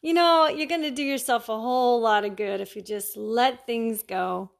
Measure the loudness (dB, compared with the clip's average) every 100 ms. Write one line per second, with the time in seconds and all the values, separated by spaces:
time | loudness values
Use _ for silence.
0 | 2 4 6 6 4 2 -2 -2 -2 -2
1 | -2 -2 0 -2 -2 -6 -2 2 4 4
2 | 4 2 0 -4 -4 -4 -6 -12 -10 -8
3 | -8 -10 -4 0 0 0 -6 -4 -2 -4
4 | -6 -4 -4 -4 -8 _